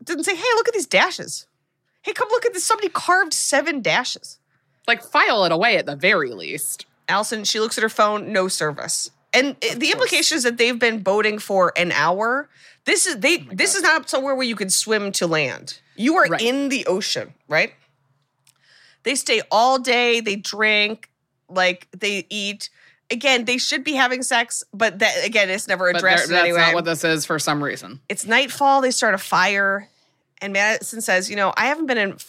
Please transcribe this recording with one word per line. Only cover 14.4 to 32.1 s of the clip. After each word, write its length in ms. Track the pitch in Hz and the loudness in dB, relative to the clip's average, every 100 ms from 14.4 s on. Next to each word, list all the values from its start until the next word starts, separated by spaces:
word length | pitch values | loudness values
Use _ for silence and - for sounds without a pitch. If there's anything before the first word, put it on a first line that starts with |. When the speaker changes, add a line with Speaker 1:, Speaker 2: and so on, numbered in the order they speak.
| 247 | -2
Speaker 1:
you 100 | 214 | -4
can 140 | 190 | -2
swim 420 | - 214 214 202 | -2 0 -2 -2
to 140 | 190 175 | -2 0
land. 540 | 156 135 85 - - _ - | 0 -2 -6 -12 -18 _ -2
You 200 | 240 359 | 0 4
are 100 | 294 | 4
Speaker 2:
Right. 140 | 160 | 2
Speaker 1:
in 300 | 233 269 277 | 0 0 -2
the 160 | 254 - | -2 -2
ocean, 480 | 190 - 127 104 _ _ | -2 -2 -6 -8 _ _
right? 280 | 156 196 - _ _ _ _ _ _ _ _ _ _ _ _ | -2 -2 -4 _ _ _ _ _ _ _ _ _ _ _ _
They 120 | 233 | -4
stay 280 | 269 - 226 - | -4 0 -2 2
all 280 | 208 247 269 | 4 4 4
day. 420 | 254 240 240 233 | 2 2 2 0
They 160 | 220 202 | -2 -6
drink, 720 | - 208 214 208 208 220 - _ _ _ _ | -6 -2 2 2 0 -4 -14 _ _ _ _
like, 400 | 185 185 180 - 185 | 0 0 0 -10 -8
they 300 | 208 202 - | -6 -6 -6
eat. 400 | 208 202 202 - - _ _ _ | -8 -8 -8 -14 -18 _ _ _
Again, 340 | 233 277 254 | -2 2 2
they 140 | 233 247 | 0 -2
should 260 | - 294 | -2 -2
be 80 | 285 | -2
having 280 | 269 247 254 | 0 0 0
sex, 420 | 254 240 233 - - | 0 -2 -2 -6 -10
but 260 | 202 220 185 | -2 -2 2
that, 240 | 220 170 | 0 0
again, 260 | 180 220 190 | 0 0 0
it's 180 | 190 - | -2 -2
never 240 | 185 180 | 0 2
Speaker 2:
But 60 | 175 | 2
Speaker 1:
addressed 300 | 185 175 165 | 4 4 4
Speaker 2:
they're, 100 | 175 | 2
Speaker 1:
in 60 | 170 | 4
any 60 | |
Speaker 2:
that's 80 | 170 | 4
not 80 | 165 | 4
Speaker 1:
way. 40 | |
Speaker 2:
what 100 | 170 | 2
this 200 | 165 160 | 0 -2
is 200 | 165 160 - | 0 0 -2
for 120 | 156 | -2
some 240 | 160 147 | -2 -2
reason. 380 | 143 123 92 131 - | -2 -6 -12 -18 -10
Speaker 1:
It's 160 | 196 | -8
nightfall. 560 | 196 233 277 - 277 277 | 0 0 0 0 4 4
They 100 | 262 | 2
start 220 | 240 226 | 0 0
a 40 | 190 | 0
fire. 720 | - 170 190 202 196 196 202 _ _ _ _ _ | 0 2 2 2 0 -2 -6 _ _ _ _ _
And 120 | 196 | -4
Madison 480 | 196 208 220 - 226 | 0 0 0 -4 -8
says, 280 | 220 185 196 | 0 0 0
"You 80 | 208 | -2
know, 160 | 190 - | 0 0
I 100 | 240 | 0
haven't 200 | 302 294 | 0 -2
been 120 | 233 | 0
in 180 | 196 | -2